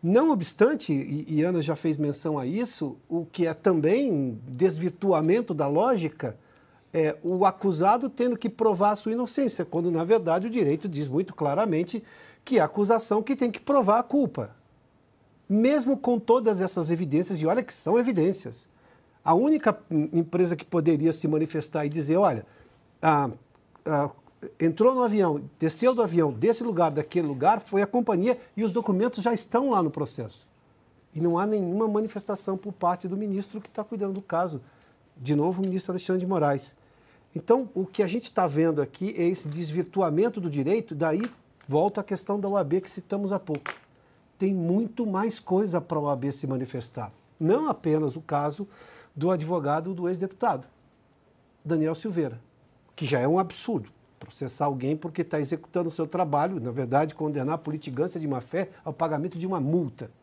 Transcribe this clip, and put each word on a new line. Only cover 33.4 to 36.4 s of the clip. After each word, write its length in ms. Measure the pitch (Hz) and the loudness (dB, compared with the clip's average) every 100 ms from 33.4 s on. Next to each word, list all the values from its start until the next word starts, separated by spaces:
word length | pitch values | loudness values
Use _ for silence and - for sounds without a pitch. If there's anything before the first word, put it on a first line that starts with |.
| 196 220 | -6 -12
que 80 | - | -12
tá 160 | - | -10
cuidando 300 | 208 226 196 | -8 -6 -4
do 80 | 190 | -6
caso. 400 | - 165 180 147 - _ _ _ _ - | -4 -2 -2 -4 -12 _ _ _ _ -14
De 180 | 127 | -2
novo, 260 | 147 156 185 | 2 2 0
o 40 | |
ministro 280 | 190 185 - | -2 -2 -4
Alexandre 280 | 180 - 185 | -6 -2 -2
de 60 | 180 | 0
Moraes. 500 | 190 | 2